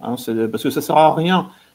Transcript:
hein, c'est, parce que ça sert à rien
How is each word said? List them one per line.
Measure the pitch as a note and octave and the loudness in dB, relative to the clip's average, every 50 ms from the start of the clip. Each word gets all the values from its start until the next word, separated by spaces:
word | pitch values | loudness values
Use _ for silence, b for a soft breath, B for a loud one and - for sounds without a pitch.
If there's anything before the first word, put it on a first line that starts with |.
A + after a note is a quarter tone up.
hein, | - A2+ A#2+ B2 | -8 -8 -8 -6
c'est, | - - A2+ A2+ A2+ A2 | -6 -4 -2 -2 -2 -2
parce | A2+ - - | -4 -4 -4
que | C#3 | -2
ça | C3+ D#3 | -2 -2
sert | - - D3 | -4 0 4
à | D3+ D#3 D#3 D3+ | 4 4 4 4
rien | D#3+ D#3+ F3 F#3 F3 F#3 b b b b b | 2 0 0 0 0 0 b b b b b